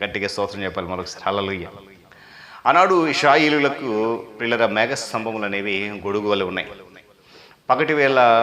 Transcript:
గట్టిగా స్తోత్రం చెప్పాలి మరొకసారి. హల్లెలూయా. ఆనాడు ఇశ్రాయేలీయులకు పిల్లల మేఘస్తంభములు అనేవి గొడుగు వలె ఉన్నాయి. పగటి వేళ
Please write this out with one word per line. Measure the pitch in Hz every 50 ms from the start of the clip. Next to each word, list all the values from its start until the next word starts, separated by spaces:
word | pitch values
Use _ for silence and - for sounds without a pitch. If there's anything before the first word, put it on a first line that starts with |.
| 101
గట్టిగా | 101 104 107 101 101
స్తోత్రం | - - 101 98 101 101 98
చెప్పాలి | 95 85 98 90 85
మరొకసారి. | 92 90 87 - - - -
హల్లెలూయా. | 95 98 101 98 98 98 92 85 85 - 101 98 98 98 - _ _ - - - - - - - - - - -
ఆనాడు | 123 139 170 185 - 185 175 160 156
ఇశ్రాయేలీయులకు | 131 - - 147 139 156 156 151 151 151 139 139 143 - 139 127 107 107 110 113 117 107 - - - -
పిల్లల | 117 117 120 113 117
మేఘస్తంభములు | 107 101 107 113 120 139 131 - - - 113 110 113 110 110 104
అనేవి | 101 98 101 101 104 98 95 101 104 104 101 87
గొడుగు | 101 101 107 104 104
వలె | 101 98 98
ఉన్నాయి. | 90 90 92 87 - - - 95 90 92 - - _ _ _ _ _ - - - - - _ _ -
పగటి | 127 151 156 156 156
వేళ | 147 143 135 135 131 123 120 113 113